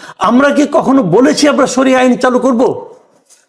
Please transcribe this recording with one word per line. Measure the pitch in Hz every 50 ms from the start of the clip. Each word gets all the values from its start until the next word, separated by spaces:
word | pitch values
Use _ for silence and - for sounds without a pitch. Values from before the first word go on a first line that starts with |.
| - - - -
"আমরা | - 185 233 254 277 285
কি | 240 - 294 285
কখনো | - - 180 196 269 269
বলেছি | 226 165 165 226 262 302 294 - 294 294
আমরা | 262 - 262
শরিয়া | - - 254 262 262 262 254
আইন | 254 254 247
চালু | 240 254 254 240 240
করব?" | 220 269 247 226 262 185 135 - - - - _ _ _ _ _ _ _ - _ _